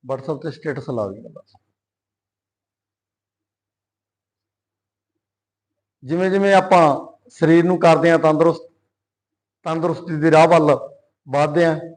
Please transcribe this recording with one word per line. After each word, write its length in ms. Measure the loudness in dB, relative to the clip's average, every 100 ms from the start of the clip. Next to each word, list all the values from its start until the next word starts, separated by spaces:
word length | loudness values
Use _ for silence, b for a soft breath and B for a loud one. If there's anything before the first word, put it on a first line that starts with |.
| -10
WhatsApp 260 | -10 -8 -10
ਤੇ 140 | -10
ਸਟੇਟਸ 380 | -10 -10 -10 -10
ਲਾ 180 | -8 -8
ਦਿਓ 220 | -10 -20
ਬਸ। 260 | -20 _ _ _ _ _ _ _ _ _ _ _ _ _ _ _ _ _ _ _ _ _ _ _ _ _ _ _ _ _ _ _ _ _ _ _ _ _ _ _ _ _ _ _ _ _ _
ਜਿਵੇਂ 280 | -8 -4 -2
ਜਿਵੇਂ 220 | 0 2
ਆਪਾਂ 640 | 2 4 2 2 0 -8 _ _
ਸਰੀਰ 340 | -2 2 4
ਨੂੰ 140 | 2 2
ਕਰਦੇ 320 | 2 4 2
ਹਾਂ 80 | 2
ਤੰਦਰੁਸਤ, 420 | 2 2 0 -2 -12 _ _ _ _ _ _ _ _ _
ਤੰਦਰੁਸਤੀ 560 | -10 -6 -4 -6 -8 -2
ਦੇ 120 | 2
ਰਾਹ 160 | 4 4
ਵੱਲ 420 | 4 2 -2 -4 -20 _ _ -8
ਵੱਧਦੇ 360 | -4 -2 0
ਹਾਂ। 140 | -2 -2 -10